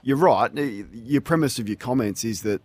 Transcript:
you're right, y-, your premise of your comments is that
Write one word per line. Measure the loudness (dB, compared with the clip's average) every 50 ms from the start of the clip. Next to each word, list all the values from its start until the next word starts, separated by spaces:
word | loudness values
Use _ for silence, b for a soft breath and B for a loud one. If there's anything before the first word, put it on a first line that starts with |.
you're | _ 0 2
right, | 4 6 6 6 4 2 0
y-, | 0 -4 -4 -4 -6 -8 -12 -14
your | -16 -16 -4 0 0 0
premise | 2 2 2 2 2 0 0 -4
of | -4 -4
your | -6
comments | -6 -4 -2 0 0 0 0 -2 -4 -6
is | -6 -6 -4
that | -2 -2 -2 -4 _